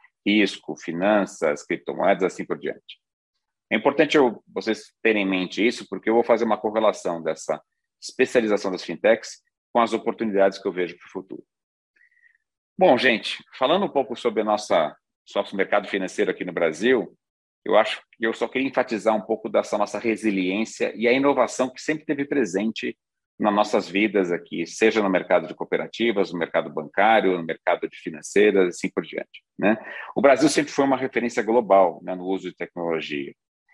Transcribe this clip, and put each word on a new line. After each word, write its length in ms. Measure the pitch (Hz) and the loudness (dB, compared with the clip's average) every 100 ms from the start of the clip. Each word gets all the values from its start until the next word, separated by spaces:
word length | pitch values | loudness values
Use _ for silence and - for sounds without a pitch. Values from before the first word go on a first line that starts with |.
| _ _ | _ _
risco, 520 | 101 104 98 - - 76 | 0 2 2 -2 -12 -12
finanças, 880 | - 85 98 107 92 - 80 73 | -8 -2 2 2 0 -2 -2 -2
criptomoedas, 580 | - 85 - 73 85 90 | -6 -6 -6 -2 0 2
assim 220 | 90 - | 0 -2
por 120 | - 78 | -8 -8
diante. 440 | - - - - _ _ _ _ _ _ - | -8 -10 -16 -20 _ _ _ _ _ _ -4
É 60 | |
importante 400 | 104 143 - 151 | 0 2 2 4
eu, 260 | 156 123 101 _ | 4 2 0 _
vocês 460 | 98 110 107 - _ | -6 -4 -4 -8 _
terem 200 | 113 107 | 0 2
em 60 | 95 | 0
mente 360 | 92 92 - | -2 -2 0
isso, 200 | 117 120 101 | 0 -2 -8
porque 200 | 92 110 | -6 0
eu 40 | |
vou 100 | 117 | 2
fazer 220 | 117 113 | 4 2
uma 120 | 113 104 | 2 -2
correlação 640 | 110 110 107 - 92 85 | -2 0 0 0 -4 -4
dessa 400 | 80 78 - 76 _ _ _ _ | -6 -6 -6 -6 _ _ _ _
especialização 720 | - - 127 127 110 101 98 | -8 -2 0 2 2 0 -2
das 140 | 90 | -6
fintechs 560 | - 82 104 117 - - _ _ _ | -8 0 2 2 -2 -18 _ _ _
com 80 | 120 | 0
as 100 | 113 | 0
oportunidades 680 | 110 117 110 113 98 98 - | 0 -4 -4 -2 2 2 0
que 80 | |
eu 60 | 101 | -6
vejo 260 | 90 85 87 | -4 -6 -8
pro 120 | - | -16
futuro. 340 | 92 - - _ _ _ _ _ _ _ _ _ _ _ _ _ - | -14 -14 -16 _ _ _ _ _ _ _ _ _ _ _ _ _ 4
Bom, 200 | 185 - | 6 6
gente, 460 | 127 110 - - - - | 4 2 -2 -10 -14 -2
falando 280 | 131 185 | 2 2
um 40 | 175 | 0
pouco 260 | 139 131 | -2 -2
sobre 240 | 117 120 107 | -4 -2 0
a 60 | |
nossa, 500 | 107 104 - 92 78 - _ _ - | 0 0 2 2 2 -4 _ _ -6
nosso 180 | 101 - | -6 -4
mercado 320 | 98 95 104 95 | -4 0 0 0
financeiro 420 | 98 92 - 95 | -4 -4 -2 -2
aqui 140 | 87 | -2
no 80 | 92 | -6
Brasil, 600 | 85 85 80 117 123 85 _ _ _ _ _ | -2 -2 2 2 2 0 _ _ _ _ _
eu 100 | - | 2
acho 260 | 104 110 - _ | 2 2 -4 _
que 120 | - | -6
eu 80 | 113 | -4
só 140 | - 117 | -2 -4
queria 220 | 127 135 | -2 -2
enfatizar 440 | 131 123 107 107 | -2 -2 0 0
um 80 | 107 | 0
pouco 280 | - 113 110 | -2 -4 -2
dessa 280 | 104 - 104 | -2 0 -2
nossa 220 | 101 104 | -2 -4
resiliência 920 | 117 101 110 95 92 101 113 - 110 | -4 -2 0 0 0 -2 -4 -4 -6
e 100 | - | 0
a 60 | 117 | 2
inovação 580 | 131 143 131 113 - 131 | 4 2 2 0 0 -4
que 120 | - | -4
sempre 240 | - 156 | -6 -6
teve 180 | - 139 | -4 -4
presente 760 | 139 143 104 95 110 - 123 - _ _ _ - | -2 -2 0 -2 -2 -4 -8 -10 _ _ _ -4
nas 160 | 107 | 0
nossas 360 | 101 107 107 85 | 2 2 0 0
vidas 420 | 95 107 101 90 | 0 0 0 0
aqui, 340 | 85 - 80 | -4 -6 -8
seja 380 | 85 - 110 110 | -8 2 2 4
no 60 | 98 | 2
mercado 360 | 92 - 87 | 0 2 0
de 80 | 82 | 0
cooperativas, 800 | - - 82 82 - 117 101 87 | -8 -4 -4 -4 -2 0 0 -2
no 80 | 85 | -4
mercado 300 | 80 82 78 | -4 -2 -4
bancário, 680 | 76 76 - 107 113 95 90 | -8 -6 2 4 4 4 0
no 60 | |
mercado 460 | 82 - 90 85 80 | -4 -4 -2 -2 -4
de 80 | - | -8
financeiras, 800 | 87 78 - 98 104 95 92 | -12 -12 -2 4 6 6 2
assim 140 | - 95 | -2 -6
por 140 | 98 | -6
diante, 400 | 85 - - - _ - | -6 -8 -12 -16 _ -2
né? 180 | 101 110 - - - | 0 0 -4 -16 -10
O 60 | - | 2
Brasil 260 | 139 127 151 | 4 6 4
sempre 240 | 175 147 | 2 -2
foi 140 | - | 0
uma 100 | 139 | 0
referência 480 | 127 131 120 117 123 | 0 -2 -4 -2 -2
global, 560 | 107 120 98 98 90 80 | 0 2 6 6 6 0
né, 140 | 90 | -8
no 80 | 90 | -6
uso 260 | 90 95 90 | -4 -4 -6
de 60 | |
tecnologia. 800 | - 85 87 85 80 76 73 67 - _ _ _ | -10 -12 -6 -4 -4 -4 -8 -8 -14 _ _ _